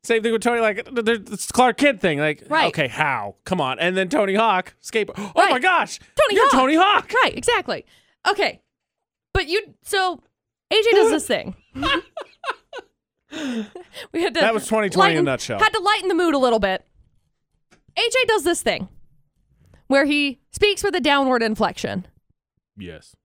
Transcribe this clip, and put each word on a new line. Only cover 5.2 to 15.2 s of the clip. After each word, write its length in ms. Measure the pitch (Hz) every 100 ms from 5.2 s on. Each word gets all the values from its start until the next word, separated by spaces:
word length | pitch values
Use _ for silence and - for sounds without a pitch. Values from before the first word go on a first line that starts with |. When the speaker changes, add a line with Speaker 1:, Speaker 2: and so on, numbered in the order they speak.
| 202 240
Speaker 1:
my 80 | 381
Speaker 2:
Right. 100 | 247
Speaker 1:
gosh. 380 | 349 349 208 - - -
Speaker 2:
Tony 140 | 571
Speaker 1:
You're 120 | 381 359
Speaker 2:
Hawk. 20 | 262
Speaker 1:
Tony 140 | 262
Hawk. 380 | 311 381 403 - 466
Speaker 2:
Right, 140 | 440 -
exactly. 480 | 247 453 359 185 - _ _ _ -
Okay. 320 | 403 294 - _ _ _ _ _ _ _
But 140 | - 302
you, 160 | 370 415 _
so 360 | - 392 370 339 _ _ _ _ _
A 20 |
J 160 | 427 440
does 200 | 403 440
this 140 | 302 -
thing. 260 | 208 - - _ 262
<laughs> 80 | 508 554 - - - _ 679 - _ 523 - _ _ _ _ 311 285 233 214 359 359 - -
We 100 | 330
had 120 | 349
to 60 | 240
Speaker 1:
That 120 | 262
was 140 | 220 -
twenty 240 | 220 208
twenty 220 | 175 190
in 60 |
a 20 | 160